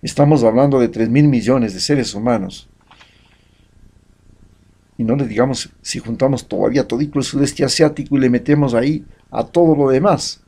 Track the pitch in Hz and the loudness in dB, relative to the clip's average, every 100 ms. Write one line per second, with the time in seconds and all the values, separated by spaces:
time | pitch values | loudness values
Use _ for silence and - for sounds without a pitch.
0 | 127 - 143 147 113 113 143 135 120 113 | -8 0 4 4 4 2 2 2 0 0
1 | 113 127 147 127 104 131 113 92 - 143 | 0 2 4 2 0 0 -2 -6 -4 -2
2 | 113 101 117 117 95 - - _ _ _ | -4 -6 -2 -2 -4 -14 -20 _ _ _
3 | - _ _ _ _ _ _ _ - _ | -20 _ _ _ _ _ _ _ -20 _
4 | _ _ _ _ - _ _ _ _ - | _ _ _ _ -20 _ _ _ _ -8
5 | 113 135 127 107 127 127 - _ - - | -2 -2 -2 -2 -2 -2 -10 _ -12 -10
6 | 113 117 131 127 - 95 101 131 - 117 | -8 -2 0 -2 -4 -4 0 0 -2 -2
7 | 147 143 131 139 143 - 139 - 156 147 | -2 -4 -4 -2 -2 -2 -2 2 0 0
8 | 131 143 131 123 120 147 139 117 131 156 | -2 0 2 0 2 2 2 0 0 -4
9 | - - _ - 117 170 170 151 139 131 | -8 -20 _ -8 -2 2 4 4 4 2
10 | 190 165 - - | 2 0 -2 -12